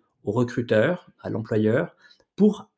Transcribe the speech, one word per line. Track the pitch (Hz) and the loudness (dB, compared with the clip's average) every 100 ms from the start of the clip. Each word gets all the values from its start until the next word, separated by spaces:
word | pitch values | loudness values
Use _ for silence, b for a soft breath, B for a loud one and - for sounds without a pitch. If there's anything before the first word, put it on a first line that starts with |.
| _ _ | _ _
aux | - | -4
recruteurs, | 110 120 - 120 107 127 180 - _ | -2 -2 -2 0 2 2 -2 -8 _
à | 101 | -8
l'employeur, | 107 110 107 107 123 175 - b b b - | -8 -4 0 0 0 -2 -10 b b b 2
pour | 208 196 - | 2 2 -6